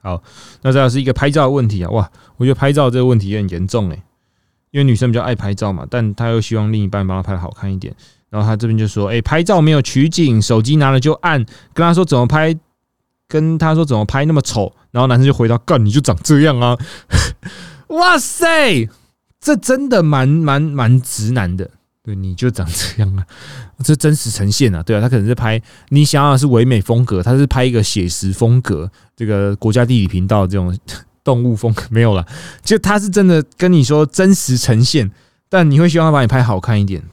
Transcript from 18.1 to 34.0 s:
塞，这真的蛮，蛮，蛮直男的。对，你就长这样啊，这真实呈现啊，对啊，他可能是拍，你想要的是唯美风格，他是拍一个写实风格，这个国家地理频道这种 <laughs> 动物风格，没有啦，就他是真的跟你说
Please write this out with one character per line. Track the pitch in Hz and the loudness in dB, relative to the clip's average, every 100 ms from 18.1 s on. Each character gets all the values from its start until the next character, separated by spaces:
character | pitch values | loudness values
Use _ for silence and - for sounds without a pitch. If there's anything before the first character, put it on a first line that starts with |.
| 330 | 2
塞， | - - 339 320 269 151 110 _ _ _ _ _ | -2 -2 0 2 2 0 -2 _ _ _ _ _
这 | - 285 | -2 -2
真 | - 262 277 | 0 -2 2
的 | 233 | 2
蛮， | 160 147 131 | 2 2 2
蛮， | 156 156 139 | 2 2 0
蛮 | 156 143 117 127 | -2 0 2 2
直 | 123 - 107 | 2 -6 -2
男 | 127 92 92 | -2 -2 -4
的。 | 92 _ _ _ | -8 _ _ _
对， | - | -12
你 | 98 95 90 | -8 -8 -4
就 | 123 | -4
长 | 110 80 | -2 -6
这 | 82 - - | -6 -6 -2
样 | 101 95 | -2 -2
啊， | 92 - - 139 117 _ | -6 -12 -20 -20 -20 _
这 | 139 151 | -2 0
真 | 156 | 0
实 | 151 120 | -2 -4
呈 | 107 101 | -4 -2
现 | 104 127 | 0 0
啊， | 85 | 0
对 | 82 107 | -2 0
啊， | |
他 | 117 | 2
可 | 123 | 0
能 | 101 | 0
是 | |
拍， | 117 113 110 - - _ | -2 -2 -2 -6 -20 _
你 | 143 | 2
想 | 147 147 | 2 2
要 | 143 | 2
的 | 135 | 2
是 | 143 | 2
唯 | 120 | 2
美 | 120 120 | 4 2
风 | 92 117 | 0 0
格， | 120 98 | 0 0
他 | 90 131 | 0 2
是 | 139 | 2
拍 | 127 | 2
一 | 127 | 0
个 | 120 | 0
写 | 107 104 90 | 0 -2 -4
实 | - 98 | -4 -6
风 | 95 117 123 | 0 2 2
格， | 123 85 90 _ _ _ | 0 -4 -6 _ _ _
这 | 113 | -4
个 | 101 101 101 | -2 -2 -2
国 | 113 | 0
家 | 113 | 0
地 | 120 123 | 2 2
理 | 95 | 0
频 | 90 | -2
道 | 95 107 92 | 0 0 0
这 | 98 | -2
种 | 90 92 - | -4 -6 -10
<laughs> | - - _ | -20 -20 _
动 | - 123 | -2 0
物 | 123 110 | 0 -2
风 | 117 | -2
格， | 110 - | -4 -2
没 | 113 | 2
有 | 117 | 2
啦， | 98 87 - - - | 2 -4 -12 -18 -14
就 | - 214 | -2 0
他 | 185 208 | 0 -2
是 | 202 | 0
真 | 185 190 | 2 2
的 | 165 143 _ | 2 0 _
跟 | 180 | 2
你 | 175 | 2
说 | 120 151 | 2 2